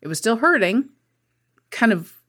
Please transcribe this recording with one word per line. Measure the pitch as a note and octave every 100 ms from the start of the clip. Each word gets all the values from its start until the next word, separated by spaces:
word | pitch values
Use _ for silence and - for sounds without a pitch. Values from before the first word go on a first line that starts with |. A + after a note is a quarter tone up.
It | D3
was | D#3+
still | A3 A3+
hurting, | D4+ E4 F3+ G#3+ C4+ _ _ _ _ _ _ _ _
kind | - A#3
of | F#3+ E3 -